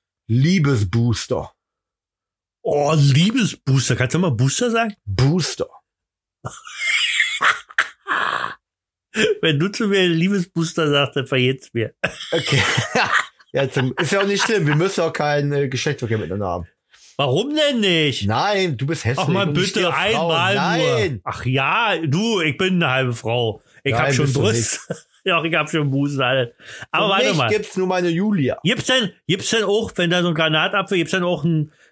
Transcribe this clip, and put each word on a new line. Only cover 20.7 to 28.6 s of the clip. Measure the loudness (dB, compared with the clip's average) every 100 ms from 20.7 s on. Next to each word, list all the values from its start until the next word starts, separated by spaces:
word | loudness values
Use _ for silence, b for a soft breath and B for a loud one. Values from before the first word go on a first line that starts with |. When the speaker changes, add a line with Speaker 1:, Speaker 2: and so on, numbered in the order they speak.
| 0
Speaker 2:
nur. | 0 0
Speaker 1:
Nein. | 0 -4 -8
Speaker 2:
Ach | -6 -2
ja, | 0 0 0 0 -2
du, | 0 0 0 0
ich | 0 0
bin | 0 2
eine | 2
halbe | 2 0
Frau. | -2 -2 -2 -2 -4 b b
Ich | -2
Speaker 1:
Nein, | 0
Speaker 2:
hab | 0
schon | 2 0
Speaker 1:
bist | 2
du |
Speaker 2:
Brust. | 2 2 0 -2 -8
<laughs> | -12 -14 _ -2
Ja, | -2
ich | 0
hab | -2 -2
schon | -2 0
Busen, | 0 -2 0
alles. | 0 0 -2 -6 B B B
Aber | -2 0
Speaker 1:
Für |
Speaker 2:
warte | 2 2
Speaker 1:
mich | 2
Speaker 2:
mal. | 2
Speaker 1:
gibt's | 0 -2 -4
nur | -2
meine | 0 0
Julia. | 0 0 2 0 0